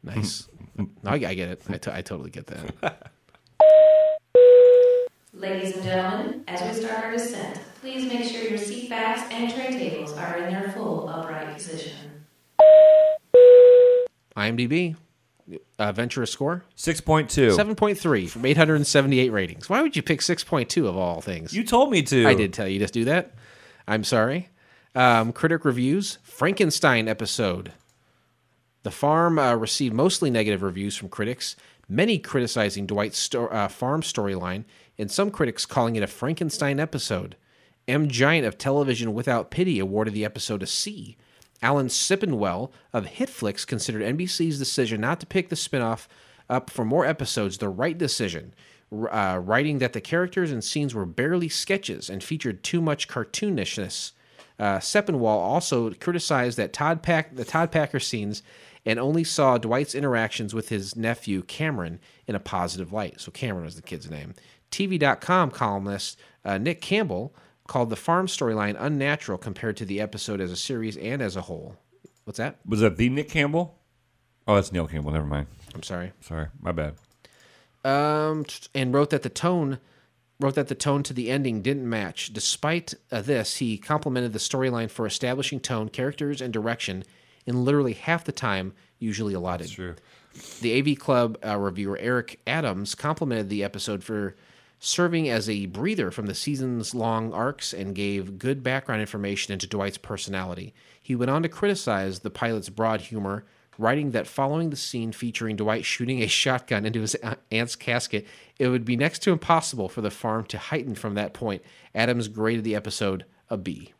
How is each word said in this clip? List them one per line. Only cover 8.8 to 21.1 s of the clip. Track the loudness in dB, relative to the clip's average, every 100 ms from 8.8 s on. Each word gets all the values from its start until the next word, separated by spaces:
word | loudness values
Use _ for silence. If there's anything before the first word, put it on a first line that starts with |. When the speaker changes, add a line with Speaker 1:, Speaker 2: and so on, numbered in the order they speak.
| -8
Speaker 3:
backs | -4 -2 -2 -6
and | -4 -4
tray | -4 -4
tables | -4 -4 -6 -8
are | -8 -6 -6
in | -4
their | -4 -6
full | -6 -6 -6 -6
upright | -8 -8 -8 -10
position. | -12 -12 -10 -12 -14 -18 -20 -20 _ _ _ 10 12 12 10 6 2 _ 12 12 12 12 12 10 6 2 _ _ -2
Speaker 1:
I | 0
M | 2
D | 2
B, | 2 0 -4 _ _ _ _ -18 -18 _ _
uh, | -2
Ventura | 0 -4 -2 -6
score? | -4 -4 -4 -10 -8
Speaker 2:
Six | -4 -4
point | 2 2 2
two. | 4 6
Speaker 1:
Seven | 6 4 2
point | 2 2
three | 2 0 0
from | -2 2
eight | 4
hundred | 6 4
and | 4
seventy-eight | 4 4 4 2
ratings. | 0 -2 -6 -2
Why | 0
would | 0 -2
you |
pick | -2 -2
six | 0 -2
point | -2 -2 0
two | 0 0
of | 0
all | -2